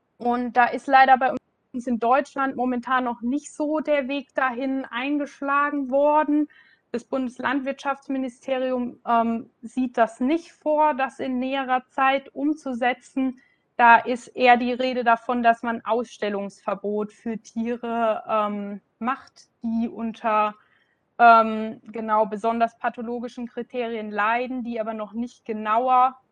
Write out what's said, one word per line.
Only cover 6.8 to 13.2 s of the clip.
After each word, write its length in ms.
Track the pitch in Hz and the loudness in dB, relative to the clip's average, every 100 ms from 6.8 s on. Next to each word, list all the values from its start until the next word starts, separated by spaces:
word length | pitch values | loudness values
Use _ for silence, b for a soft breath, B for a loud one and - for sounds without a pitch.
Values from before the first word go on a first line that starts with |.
| _ | _
Das 100 | 233 | -10
Bundeslandwirtschaftsministerium, 1900 | - 262 247 247 247 277 262 269 277 269 - 269 262 240 - 254 254 247 247 - - | -6 -6 -6 -4 -4 -2 -4 -6 -6 -6 -6 -6 -6 -8 -6 -4 -2 -4 -6 -8 0
ähm, 440 | 233 226 226 - _ | 0 0 -4 -8 _
sieht 360 | 226 254 254 247 | -10 -4 -2 0
das 240 | 220 - | 0 0
nicht 320 | 254 330 - | -2 -2 -4
vor, 400 | _ 302 302 302 | _ -2 2 2
das 260 | 269 262 - | 0 -4 -6
in 180 | 269 247 | -6 -4
näherer 460 | 262 277 254 254 - | -4 -4 -2 -4 -4
Zeit 440 | - 269 277 269 | 0 2 0 -4
umzusetzen. 1080 | 262 294 311 269 240 247 262 - 262 | -4 -4 -4 -6 -2 -2 -2 -6 -4